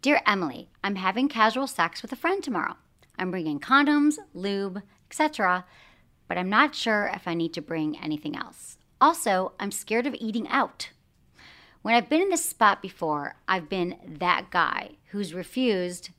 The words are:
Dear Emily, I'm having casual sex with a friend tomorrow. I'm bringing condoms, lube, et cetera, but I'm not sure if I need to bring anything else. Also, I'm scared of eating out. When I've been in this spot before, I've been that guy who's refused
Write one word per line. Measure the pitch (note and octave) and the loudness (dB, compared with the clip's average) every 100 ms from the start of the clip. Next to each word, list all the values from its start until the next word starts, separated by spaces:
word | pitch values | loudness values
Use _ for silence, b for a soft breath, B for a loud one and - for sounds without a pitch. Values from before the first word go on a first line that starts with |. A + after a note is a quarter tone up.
Dear | C4+ C#4+ - | 4 4 4
Emily, | G3+ D#3+ - - _ | 0 -2 -8 -16 _
I'm | G3 G3 | -4 -2
having | F#3+ G3 C#4 | -2 0 -2
casual | A#3 A3 A3+ C4+ | 4 2 2 -6
sex | - E3+ - | -2 -2 -2
with | - | -12
a | C4 | -4
friend | E4 G4 | -2 -2
tomorrow. | D#4 F#3+ - - _ _ _ - | -2 -4 -4 -8 _ _ _ -8
I'm | F#3 | -6
bringing | F3+ D#3 C#3+ | -4 -4 -6
condoms, | - C4+ C#4+ D4 D4 D4+ - | 2 4 6 6 4 2 -8
lube, | - G3 G3 G3 F#3 | -8 -4 -2 -4 -8
et | - _ _ | -14 _ _
cetera, | - G3+ G3+ F#3+ F3+ F#3 b b b b _ _ | -2 -2 2 2 0 -4 b b b b _ _
but | F3 | -4
I'm | F#3 | 2
not | G#3+ D4 | 4 4
sure | - A#3 G#3+ G3+ | 2 0 2 0
if | F3+ - | -4 -4
I | E3+ | -2
need | E3 | -2
to | E3 | -4
bring | - E3 D3+ D3 | -6 -2 -2 -4
anything | D#3 D3+ D3+ - | -6 -6 -6 -8
else. | - - - - _ _ | -10 -14 -20 -20 _ _
Also, | C#4 E4 - F#3 F#3+ - | 4 4 0 0 0 -6
I'm | G3+ | -6
scared | - - A3 C4 | -6 -2 -2 -2
of | A#3 | -4
eating | A3 A3 G#3 | -4 -4 -2
out. | C#4 G#3+ - - _ _ _ _ B B B B B | -2 -2 -6 -16 _ _ _ _ B B B B B
When | G#3 | 2
I've | A#3 - | 2 4
been | D#4 | 2
in | G4 | 4
this | E4+ | 0
spot | - - G#3+ - | -2 4 4 4
before, | F#3+ - E3 D3 C#3+ - - | -6 -6 -4 -2 -4 -8 -2
I've | F#3 D#3 | -2 0
been | F#3+ F3 - | -2 -2 -4
that | - D#3+ F3 - F#3 | -16 -4 0 0 0
guy | F3+ D#3+ - - - _ | 0 2 0 -6 -18 _
who's | G3+ F#3+ | -8 -6
refused | E3+ F3+ - B3+ F#3+ F3+ F3 - | -8 -8 -2 0 0 -2 -8 -16